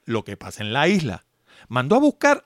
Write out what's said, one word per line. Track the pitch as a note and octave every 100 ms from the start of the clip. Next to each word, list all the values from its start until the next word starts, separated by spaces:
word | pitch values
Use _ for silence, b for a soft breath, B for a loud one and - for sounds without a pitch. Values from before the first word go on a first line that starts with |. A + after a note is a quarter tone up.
lo | - A2+
que | G2+ G2+
pasa | F#2+ -
en | G#2+
la | B2+ E3
isla, | G3+ C#3 E2+ _ _ b b -
mandó | A#2+ B2+ A3+
a |
buscar | D4 - C#4+ C#4+